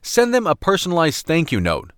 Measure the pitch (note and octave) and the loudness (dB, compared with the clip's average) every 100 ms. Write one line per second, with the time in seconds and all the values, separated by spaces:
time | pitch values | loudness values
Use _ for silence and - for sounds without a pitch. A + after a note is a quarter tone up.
0 | - - A#3+ B3 G3+ D3 - G3 F3+ F3 | 0 0 2 2 0 -2 0 -2 0 0
1 | D#3+ - - E3 E3 A2 F2 D2 - | 0 -2 -2 -2 0 0 0 -2 -6